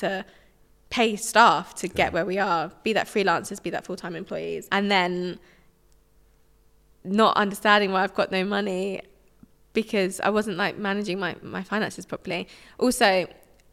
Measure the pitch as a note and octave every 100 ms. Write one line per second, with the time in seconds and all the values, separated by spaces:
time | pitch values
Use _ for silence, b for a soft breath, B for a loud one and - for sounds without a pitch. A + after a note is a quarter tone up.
0 | F#3 F#3+ - b b b _ _ _ -
1 | A3+ G#3 - G#3+ A3+ D#3 F#3 - F#3 -
2 | E3+ C#3+ D3 F#3+ G3 E3 D#3+ - A3 G3
3 | - G#3+ F#3+ E3 - G3+ F3 E3+ - F3+
4 | F3+ E3 G3 F3 E3 E3 - G3 G3+ G3
5 | F3+ F3+ F3+ E3+ b b b _ _ _
6 | _ _ _ _ _ _ _ _ _ _
7 | F3+ G3+ A3 - G3+ G3+ G#3+ G#3 G3+ F#3+
8 | G3 - - F#3+ F#3+ G3+ G#3 F#3 G3 F#3+
9 | - _ _ _ - _ _ A3 A3 G#3
10 | F#3 F#3+ - G#3+ G#3+ F3 G3 - G3+ G3+
11 | G#3 F#3 F3 - - F#3 F#3+ G#3 G#3 -
12 | F3+ - - F3 F#3+ B B B B3+ A#3+
13 | A3 F#3+ E3+ - - _ _